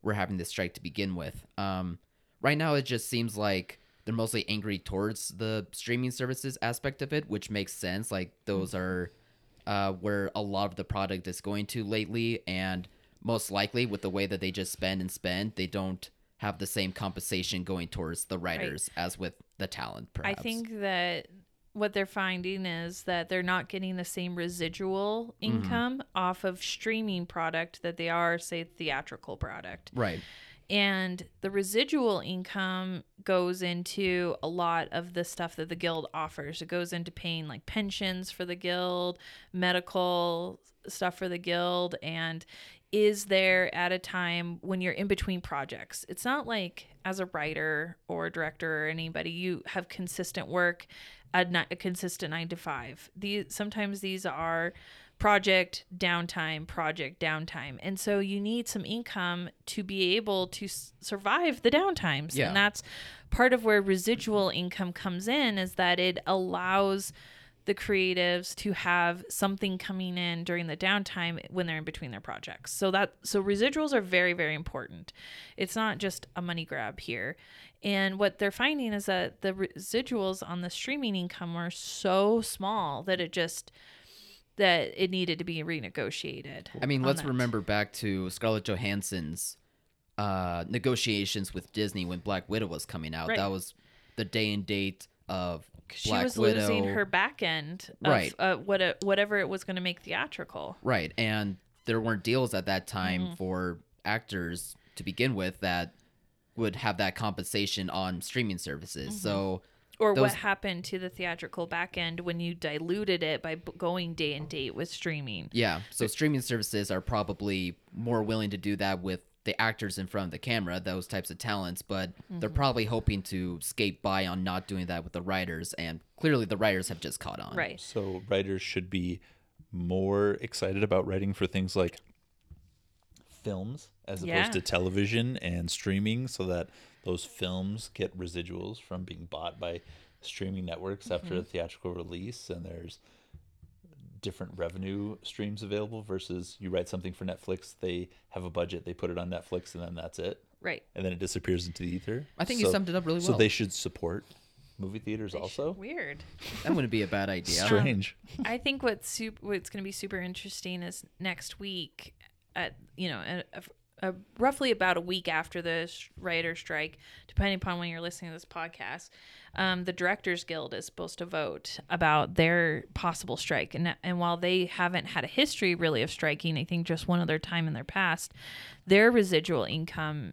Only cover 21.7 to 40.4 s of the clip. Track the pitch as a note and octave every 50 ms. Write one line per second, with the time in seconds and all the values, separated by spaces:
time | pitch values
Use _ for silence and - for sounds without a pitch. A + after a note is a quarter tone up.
21.7 | _ G#3 G#3 G#3 G#3 G3+ G3 F#3+ - G#3 F#3+ F#3+ F#3 F3+ F3+ F#3 G3 F#3+ F#3+ F3+
22.7 | E3+ E3 E3+ E3+ F3+ - - - F3+ F3 E3 E3+ F#3 F#3 F3+ F3+ F#3 F#3 - -
23.7 | - F#3+ F#3+ F#3 F#3 F3+ F3 F3 - - F3+ F3 F3+ F3 E3+ F3 F3 F3 E3+ E3
24.7 | E3+ - G3 F#3+ F#3+ F#3+ G3 G#3 G#3+ A3+ A#3 A#3 - _ - G#3+ A3+ A3 G3+ F#3+
25.7 | A#3+ A#3 A#3+ B3 C4 C4+ - _ _ F#3 F#3 F3+ F#3 - - F#3+ F3+ F#3 - -
26.7 | - - - A3+ A3 A3 A3 G#3+ F#3+ F3+ F3 F3 - F3 E3 D#3+ D#3+ E3 D#3+ F3
27.7 | - - - E3+ E3+ E3+ E3+ E3+ E3 E3+ E3+ E3+ E3+ E3+ E3+ - - E3+ E3 E3
28.7 | _ - E3+ D#3 C#3 C3+ D3 - - - - - - - - - - - - F2+
29.7 | G2 - - - - B2+ A#2+ G2 E2+ D#2+ - - - - - - - - _ _
30.7 | G3 G#3 G3+ G3 G3 F#3+ F#3 F#3 F3+ F3 F3 - _ - - G3 G3 G3+ G3 F#3
31.7 | G3+ A3+ C#4 C#4 - D4+ C4 A3+ G3+ F3 - - F#3 F#3 F#3 - - G3+ F#3+ F#3
32.7 | F#3 F#3 F#3 F#3 F#3 F3 - _ _ - G3 - F#3+ F#3 F3+ F3+ F3+ F#3 F#3 F3
33.7 | F3 F3 F3 - - - G3 F#3 F3+ F3+ F3+ F3 - - - D#3 E3+ F3+ F3 E3+
34.7 | E3+ E3 D#3+ - - E3+ E3+ F3+ F3 F3 E3+ E3+ - - F3 E3 - - D#3 F3
35.7 | E3+ E3+ F3 E3+ E3 D#3+ D#3+ - - D#3+ D#3 D#3 - - C#3+ C#3+ D#3+ - E3 E3+
36.7 | - F3+ F3 F3 F3+ F3 E3+ E3 E3+ - - F3 E3 E3 D#3+ D3+ C3 D3 - -
37.7 | - A3 G#3 G3 F#3+ - G#3 F#3+ F#3 F#3 F#3 - - - F3+ F3 F3 F3 F3+ F3+
38.7 | F3 F3+ F3+ F3+ F3+ F3+ F3+ F3+ F3+ - - - - - - _ - F3+ F3+ F3+
39.7 | F3+ F3+ F3+ - - F#3+ F3+ F3+ F3+ F3 F3 F3 E3+ E3+